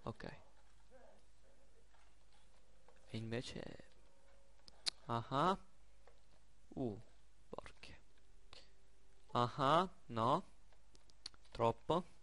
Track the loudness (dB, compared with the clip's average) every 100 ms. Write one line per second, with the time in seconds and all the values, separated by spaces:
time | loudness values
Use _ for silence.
0 | -2 -4 -6 -8 -12 -12 -12 -12 -12 -12
1 | -12 -12 -12 -12 -12 -12 -12 -12 -12 -12
2 | -12 -12 -12 -12 -12 -12 -12 -10 -10 -10
3 | -4 -2 2 0 0 -2 -4 -6 -8 -10
4 | -12 -12 -12 -12 -12 -10 -10 -4 -4 -4
5 | 2 2 4 6 8 6 2 -10 -10 -10
6 | -10 -12 -12 -12 -12 -10 -8 0 2 0
7 | -6 -10 -10 -10 -6 -6 -6 -8 -8 -8
8 | -10 -10 -10 -10 -8 -8 -10 -10 -10 -10
9 | -10 -10 0 4 4 6 8 10 8 2
10 | -2 6 8 8 4 -10 -10 -10 -12 -12
11 | -12 -10 -10 -10 -8 6 6 6 6 6
12 | 6 -8